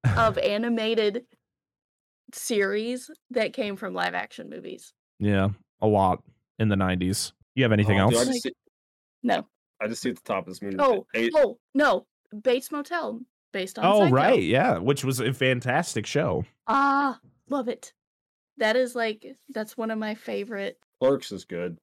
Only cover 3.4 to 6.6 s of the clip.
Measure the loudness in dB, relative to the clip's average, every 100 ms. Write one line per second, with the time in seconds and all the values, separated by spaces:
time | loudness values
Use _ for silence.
3.4 | -2 -4 -6 -6 -8 -4 -4 -4 -8 -14
4.4 | -16 -14 -14 -16 -20 _ _ _ 0 2
5.4 | 0 -2 _ _ 2 4 2 0 _ _
6.4 | _ -4